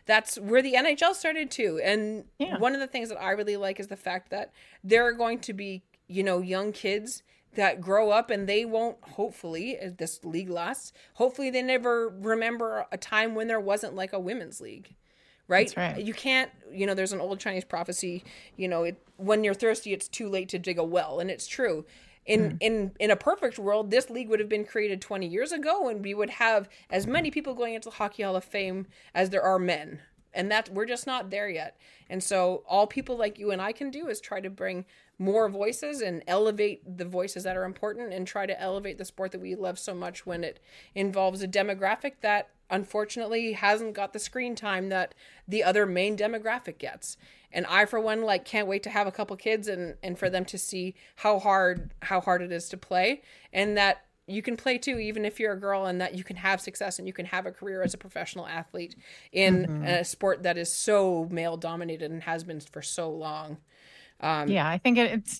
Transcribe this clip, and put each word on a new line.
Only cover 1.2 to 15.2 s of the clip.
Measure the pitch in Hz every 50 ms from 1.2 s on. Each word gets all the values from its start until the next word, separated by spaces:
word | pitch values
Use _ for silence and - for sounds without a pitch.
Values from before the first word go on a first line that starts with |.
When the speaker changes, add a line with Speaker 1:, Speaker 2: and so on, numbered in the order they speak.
| - 320 320 320 302 262
Speaker 1:
too. | - - 226 185 160 160 -
And | 190 208 214 214 214 220 208 - - _ -
Speaker 2:
Yeah. | 277 - - 185
Speaker 1:
one | 220 254 277
of | 277
the | 269 254
things | - 247 226 220
that | 214 -
I | - 190
really | 196 208 208 208 208
like | 202 196 190 196 -
is | 196
the | 202 196
fact | - - 185 180 185 - -
that | - 202 214 - _ - - - - -
there | - 190 220 233 240
are | 240
going | 233 233 233 226 233 233
to | - -
be, | 202 190 202 196 190 185 - _ _ _ _ -
you | 175 196 196
know, | 196 180 180
young | 185 185 185 190 202 214
kids | 202 - - 196 202 214 214 254 - - _ _ _ _ _ _ -
that | 214 196 185 - 185
grow | 165 185 196 214 220 208
up | 208 226 226 -
and | 220 202 196 190
they | 202 214 233
won't, | 226 220 220 233 233 - - - -
hopefully, | - - 208 226 - - - 170 160 165 196 254 262 -
if | - 180 180
this | - 165 165 - - -
league | 165 160 180 190 185
lasts, | 175 170 170 190 262 - - - - - - - _
hopefully | - 240 262 254 - 277 262
they | 247 254
never | 254 254 262 240 240 247 240 233 233 220
remember | 185 190 196 220 220 226 226 233 240 233 233 226 220 214 - -
a | 180 185
time | - - 220 214 220 226 220
when | 220 220
there | 226 226 220
wasn't, | 196 196 202 208 220 202 185
like, | 185 190 190
a | 202 190
women's | 180 180 233 247 170 147 - -
league, | - 110 107 185 190 - - _ _ _ _ _